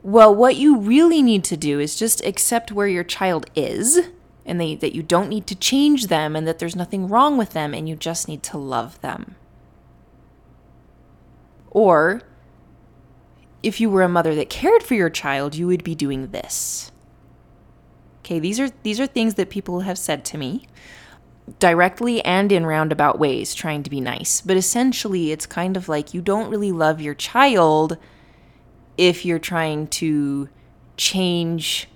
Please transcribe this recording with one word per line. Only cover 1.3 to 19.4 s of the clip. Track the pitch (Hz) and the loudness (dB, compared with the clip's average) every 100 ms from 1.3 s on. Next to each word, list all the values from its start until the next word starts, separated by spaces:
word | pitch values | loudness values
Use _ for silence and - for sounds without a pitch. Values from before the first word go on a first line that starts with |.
| 208 165 | 4 0
to | 156 | -4
do | 151 143 | -2 -2
is | 151 - | -2 -2
just | 220 - - | -2 0 -2
accept | 196 - 233 233 | -2 -2 -2 -4
where | 202 202 | -2 0
your | 180 | -2
child | 175 - 190 165 - - | -4 -2 -2 -2 -4 -4
is | - - 226 349 339 - _ _ | -4 -2 2 2 0 -12 _ _
and | - 175 | -8 -4
they, | 160 151 | -4 -4
that | 156 - | -6 -6
you | |
don't | 156 175 202 | 0 0 0
need | 214 - | -6 -8
to | 185 | -6
change | - 269 294 285 208 | -2 2 2 2 0
them | 160 151 156 | -2 -2 -4
and | 160 | -4
that | 165 | -4
there's | 170 180 | -6 -6
nothing | 175 196 185 | -6 -6 0
wrong | 220 294 277 | 2 2 2
with | 214 | -2
them | 165 147 147 | -4 -6 -6
and | 156 | -8
you | 156 | -8
just | 165 165 - | -6 -6 -8
need | 151 | -10
to | - 151 | -10 -10
love | 139 123 120 - | -6 -6 -6 -12
them." | 135 - - - _ - _ _ _ _ _ _ _ _ _ _ _ _ _ _ _ _ _ - _ _ - | -12 -10 -14 -20 _ -20 _ _ _ _ _ _ _ _ _ _ _ _ _ _ _ _ _ -20 _ _ -4
Or, | 202 208 160 160 226 - - _ _ _ _ _ _ _ - _ _ _ _ | 2 4 6 4 -2 -10 -20 _ _ _ _ _ _ _ -20 _ _ _ _
if | - 202 | -6 -2
you | 226 | 0
were | 190 | 2
a | 180 | 2
mother | 175 160 | 2 0
that | 151 - | -2 -4
cared | - 311 453 | -2 4 2
for | - 233 | 4 0
your | 170 | 0
child, | - 147 139 143 | -2 -4 -2 -4
you | 156 175 | -4 -2
would | 180 | -2
be | 170 | -2
doing | 156 139 135 131 | -6 -4 -4 -8
this. | - - - - - - _ _ _ _ _ _ _ _ _ _ _ _ _ | -12 -10 -8 -8 -10 -12 _ _ _ _ _ _ _ _ _ _ _ _ _
Okay, | - 170 | -8 -4
these | 165 220 | -4 -2
are, | 269 - | -4 -4
these | 214 214 | -6 -4
are | 269 | -2
things | 247 226 | 0 -2
that | 208 | -2